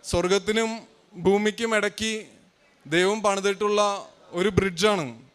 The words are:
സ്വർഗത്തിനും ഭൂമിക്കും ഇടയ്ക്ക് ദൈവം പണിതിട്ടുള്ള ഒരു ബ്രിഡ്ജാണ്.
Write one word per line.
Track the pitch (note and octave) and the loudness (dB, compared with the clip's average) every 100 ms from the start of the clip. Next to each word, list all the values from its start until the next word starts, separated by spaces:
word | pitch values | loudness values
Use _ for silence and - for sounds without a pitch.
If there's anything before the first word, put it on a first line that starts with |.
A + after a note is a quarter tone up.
സ്വർഗത്തിനും | - F3 F3 G3 F#3 G#3+ A3+ A3+ - _ _ G3 | -4 -2 2 0 2 0 0 -4 -14 _ _ -2
ഭൂമിക്കും | F3 G3+ G#3+ G#3+ A3+ A3 | 2 2 2 -2 0 0
ഇടയ്ക്ക് | G3+ - A3 A3 E3+ - _ _ _ _ C#3 | 0 -2 -4 -4 -8 -20 _ _ _ _ -2
ദൈവം | D#3+ F#3 G#3+ | 2 2 2
പണിതിട്ടുള്ള | G#3 G3 G3 G3 G#3 G#3 G#3 G3+ - - - F3 | 0 0 -2 -2 0 2 0 -2 -10 -20 -12 -2
ഒരു | F#3+ F3+ | 0 2
ബ്രിഡ്ജാണ്. | F#3+ E3+ G#3 G3+ C#3+ A2+ - | 0 0 0 0 -4 -10 -20